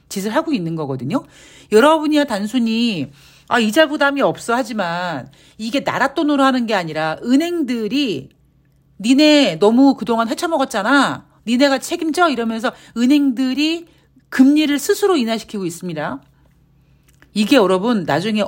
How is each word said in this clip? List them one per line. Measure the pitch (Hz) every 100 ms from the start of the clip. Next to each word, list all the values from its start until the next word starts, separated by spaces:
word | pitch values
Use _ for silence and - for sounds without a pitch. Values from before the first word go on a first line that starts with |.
| -
짓을 | 196 208 262
하고 | 320
있는 | 240 165 160
거거든요. | 139 131 127 247 - - - - -
여러분이야 | 214 294 320 302 294 285
단순히 | 202 208 254 226 226 240 175 131 - - _ -
"아, | 240
이자 | 220 220 311
부담이 | 302 285 277
없어." | 190 - -
하지만 | 240 226 220 175 175 180 139 - _ _ -
이게 | 220 277
나라 | 180 165 269
돈으로 | 339 294 277
하는 | 269 254 226
게 | 202
아니라 | 160 156 156 160
은행들이 | 240 269 339 339 247 240 208 269 262 139 139 _ _ _ _ _ _ -
"니네 | 214 269 302 294 226 160
너무 | 202 240 277 -
그동안 | 233 226 226
헤쳐먹었잖아. | - 339 311 269 214 214 277 202 127 _ _ 214
니네가 | 247 285 262
책임져." | - 339 330 320 339
이러면서 | 233 226 226 233 - - 226
은행들이 | 247 294 277 226 262 262 311 339 339 _ _ _ _
금리를 | - 262 302 302 285
스스로 | - 403 403 330
인하시키고 | 226 220 - 208 175
있습니다. | 170 180 160 165 269 _ _ _ _ _ _ _ _ _ _ _
이게 | 202 208 277
여러분 | 185 185 220 220
나중에 | 151 143 214 208